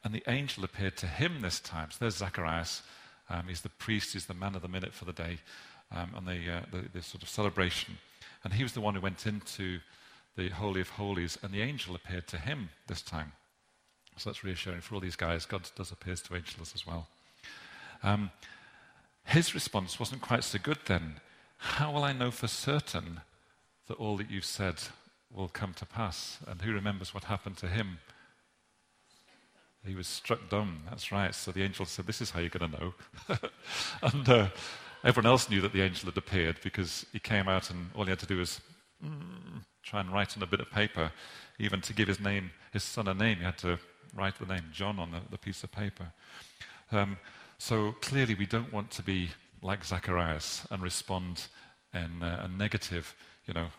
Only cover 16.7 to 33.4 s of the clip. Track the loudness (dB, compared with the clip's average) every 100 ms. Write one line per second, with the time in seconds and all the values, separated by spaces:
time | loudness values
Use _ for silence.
16.7 | -10 -6 -6 -8 _ _ _ -16 -16 -16
17.7 | -16 -16 -2 2 4 2 -6 -20 -20 -20
18.7 | -20 -20 -20 _ _ 6 6 6 0 0
19.7 | 0 -2 -4 -4 -4 2 2 4 -2 0
20.7 | -2 4 2 2 -8 -14 -20 -20 _ -2
21.7 | 2 2 4 2 2 0 0 -2 0 2
22.7 | 2 2 -4 -4 -10 -12 _ _ _ _
23.7 | _ -12 -6 -2 -2 -2 -4 -4 0 0
24.7 | 0 -8 -12 -20 _ _ -6 -6 -2 -4
25.7 | -4 -8 -2 -2 -2 -8 -10 -10 -4 -2
26.7 | 0 0 -2 -4 -8 -4 -4 -4 -6 0
27.7 | 0 0 -6 -14 -20 -20 _ _ _ _
28.7 | _ _ _ _ _ _ -20 _ _ _
29.7 | _ -8 -6 -4 -4 0 0 2 0 2
30.7 | -2 -8 -8 -2 2 2 0 -4 0 0
31.7 | 0 -4 -4 -4 -2 -2 0 -2 0 -2
32.7 | -2 -6 -6 -16 -16 -2 -2